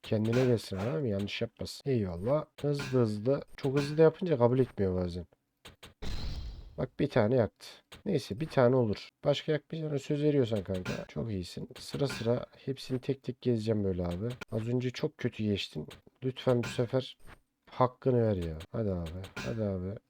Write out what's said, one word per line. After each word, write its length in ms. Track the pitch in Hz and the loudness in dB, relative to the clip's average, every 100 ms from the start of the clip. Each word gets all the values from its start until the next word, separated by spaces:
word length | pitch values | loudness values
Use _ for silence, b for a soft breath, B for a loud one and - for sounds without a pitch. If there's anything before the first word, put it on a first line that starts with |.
Kendine 420 | - 110 110 120 127 | 0 0 4 4 4
gelsin 300 | 113 - 95 | 2 0 -4
adam 300 | 110 156 131 | -2 -2 0
yanlış 360 | 98 101 - | -2 -2 -4
yapmasın. 480 | 117 _ 92 - 143 | -6 _ -10 -8 -2
Eyvallah. 540 | 127 95 87 104 151 151 - | 0 0 -2 0 0 -2 -4
Hızlı 400 | 147 143 139 131 | -2 -2 2 4
hızlı. 420 | 117 104 110 139 - - | 4 2 0 0 -2 -4
Çok 220 | 139 139 | 0 0
hızlı 200 | 143 151 | 0 6
da 40 | |
yapınca 360 | 160 160 180 143 | 4 4 -2 4
kabul 200 | 120 131 | 6 6
etmiyor 380 | 123 - 98 90 | 2 2 0 2
bazen. 300 | 90 87 82 _ _ _ - - - _ - - - - - - - - | -2 -4 -10 _ _ _ -20 -20 -20 _ -4 -2 -4 -4 -8 -12 -14 -8
Bak 220 | 151 - | -8 -2
bir 100 | - | 0
tane 260 | - 107 127 | 2 4 4
yaktı. 300 | 104 _ - - _ - 208 | 2 _ -20 -20 _ -12 -2
Neyse 340 | 165 - 104 | -2 -2 -8
bir 60 | 156 | -2
tane 300 | - 120 131 | 4 6 6
olur. 320 | 113 98 - _ | 2 0 -6 _
Başka 280 | 147 143 - | 0 0 0
yakmayacağına 460 | 151 _ 165 151 143 | -2 _ -6 -4 -4
söz 240 | - 147 | -2 2
veriyorsan 400 | 151 147 117 110 | 4 4 4 0
kanka. 300 | 92 95 90 - - | -2 -4 -2 -6 -6
Çok 220 | 151 123 | -6 -4
iyisin. 380 | 98 87 - - - | -4 -4 -8 -10 -12
Sıra 300 | - 143 139 | -10 -2 -2
sıra 380 | - 113 123 - - | 0 0 0 -2 -10
hepsini 340 | - 131 - 131 | -8 -8 -4 -4
tek 220 | - 131 | -2 -4
tek 180 | - 123 | -6 -4
gezeceğim 440 | 123 117 110 107 | 0 2 2 2
böyle 220 | 98 90 87 | 2 0 -2
abi. 220 | 87 113 123 - | -2 -4 -8 -6
Az 160 | 113 113 | -4 0
önce 220 | 123 123 | 0 -2
çok 280 | - 113 - | -4 -6 -4
kötü 260 | 123 - | -6 -2
geçtin. 440 | 107 101 - - 147 - - _ | 0 0 -2 -10 -12 -16 -20 _
Lütfen 380 | 127 - - 123 | -6 -2 2 2
bu 60 | 120 | 2
sefer 480 | - 120 131 127 - - - _ _ - | -2 0 0 -2 -14 -20 -20 _ _ -20
hakkını 520 | - 123 - 135 123 | 0 0 2 2 4
ver 140 | 113 98 | 4 2
ya. 220 | 82 80 - | -2 -6 -8
Hadi 180 | - 107 | -4 -2
abi. 200 | 90 82 87 95 | -2 -4 -8 -10
Hadi 300 | - - 117 | -8 -6 -2
abi. 340 | 104 95 90 107 _ | -2 -2 -4 -8 _